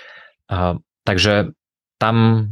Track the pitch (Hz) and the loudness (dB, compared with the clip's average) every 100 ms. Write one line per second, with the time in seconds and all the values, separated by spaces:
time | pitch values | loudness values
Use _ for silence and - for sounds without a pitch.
0 | - - - _ - 92 90 85 _ _ | -20 -20 -20 _ -8 -4 -4 -4 _ _
1 | - 95 101 104 90 - _ _ _ - | -4 0 2 2 -2 -8 _ _ _ -4
2 | 110 113 113 113 107 | 0 2 2 2 -2